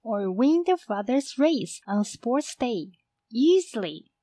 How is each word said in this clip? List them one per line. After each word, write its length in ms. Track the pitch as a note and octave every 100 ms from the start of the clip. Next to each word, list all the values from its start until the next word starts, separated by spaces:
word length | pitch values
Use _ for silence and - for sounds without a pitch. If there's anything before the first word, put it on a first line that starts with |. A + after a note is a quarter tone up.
or 300 | A3+ G#3 G3
win 320 | F#3 C4+ E4
the 120 | F4 F4+
father's 600 | - G3+ G#3 C4 C#4 -
race 440 | D4 D4+ E3 -
on 200 | - G3+
sports 500 | G#3+ - A#3 C4 D4+
day 380 | - B3+ G#3+ D3+ _ _ _ _
easily. 800 | A3+ D4 F#4+ F4+ A#3 F3+ D#3 _ _